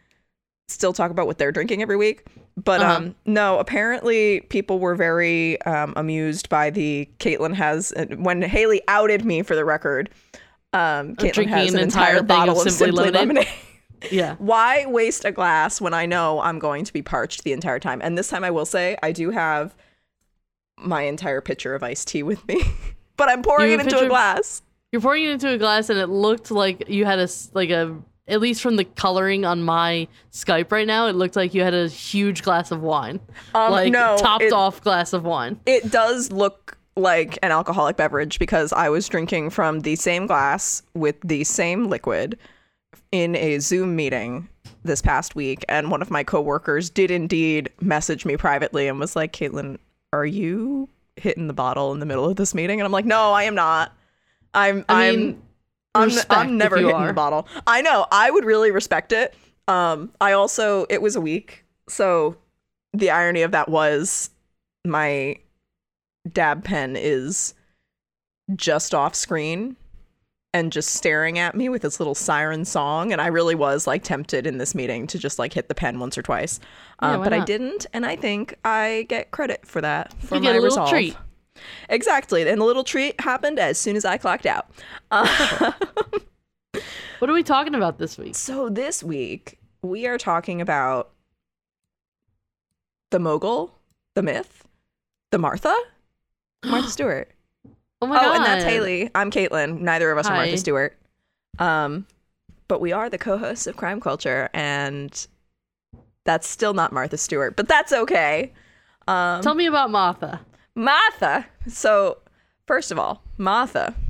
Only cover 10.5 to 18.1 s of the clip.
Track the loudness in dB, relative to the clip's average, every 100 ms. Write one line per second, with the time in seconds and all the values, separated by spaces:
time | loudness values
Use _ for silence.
10.5 | _ -4 0 0 0 -4 -2 0 2 2
11.5 | 2 2 2 2 2 4 4 4 4 6
12.5 | 4 2 4 2 4 2 4 4 2 0
13.5 | -4 -18 -20 _ -16 -4 -2 -2 -4 2
14.5 | 4 4 2 2 0 2 0 -4 0 2
15.5 | 4 2 0 -2 -2 0 0 0 0 -2
16.5 | -2 -4 -4 -4 -8 -4 -4 -4 -6 -4
17.5 | -4 -2 -4 -4 -4 -4